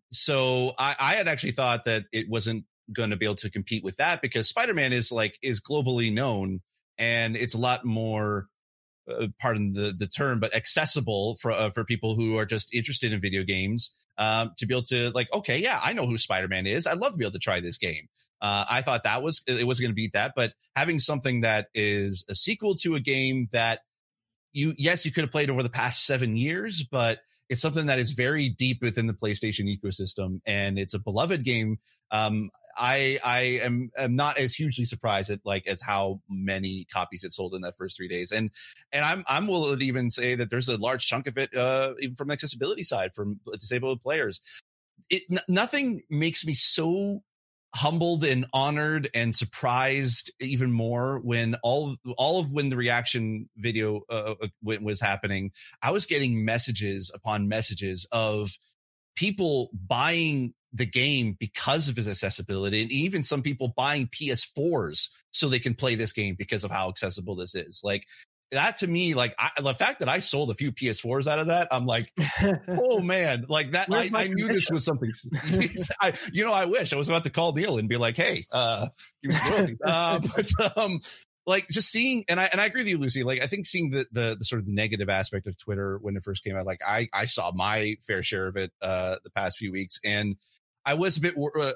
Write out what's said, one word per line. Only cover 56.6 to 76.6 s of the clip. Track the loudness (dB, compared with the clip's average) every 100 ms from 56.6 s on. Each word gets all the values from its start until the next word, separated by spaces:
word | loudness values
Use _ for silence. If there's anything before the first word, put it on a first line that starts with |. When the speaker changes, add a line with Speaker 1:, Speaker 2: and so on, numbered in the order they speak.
| 0 -2 -4 -4 -6 -6
Speaker 1:
upon | -4 0 0
messages | 0 -2 -2 -4 -4 -2
of | 0 0 0 -2 -6 _ _ _ _ _ -2
people | -2 0 0 0 -2
buying | -8 0 2 4 4 2 2 -2 -6 _
the | -4 0
game | 2 4 4 0 -2
because | -6 -2 0 2 2
of | -2
its | -2
accessibility, | -2 -2 -4 -4 -4 0 0
and | 0
even | 0 0 0
some | 0 0
people | -2 -2 -2 0
buying | 0 0 -2
P | -4 0
S | 0
fours | 0 0 0 0 0 0 -2 -4 _
so | 0 2
they | 2
can | 0 0
play | 0 0
this | 0
game | 0 -2 -4
because | -4 -4
of | -2
how | -2 -4
accessible | -4 -6 -6 -8 -8
this | -6
is. | -8 -6 -6
Like, | -2 -4 -4 -18 -20 _ _
that | 0 2 2
to | 0
me, | 2 4
like, | 4 2 0
I, | -2 0
the | 0 2
fact | 0 0
that | 0
I | 0
sold | 0 0 -2
a | -2
few | -4
P | -2 -2
S | -2
fours | -2 0 0
out | 0
of | 2
that, | 2 2
I'm | 0 2
like, | 0 0 -2 -2 2
Speaker 2:
<laughs> | 2 2 -2
Speaker 1:
"Oh | 0 2 2
man," | 2 2 2 0 0
like | 0 0
that. | 0 2
Speaker 2:
Where's | 2 2
Speaker 1:
I, |
Speaker 2:
my | 0
Speaker 1:
I | 0
knew | 0 2
this | 2 2
Speaker 2:
commission? |
Speaker 1:
was | 2
something | 2 0 -2
s-, | -6 -6 -4 0 2 2 0 -2 2
<laughs> |
I, | 0 0 -4
you | -2
know, | 2
I | 2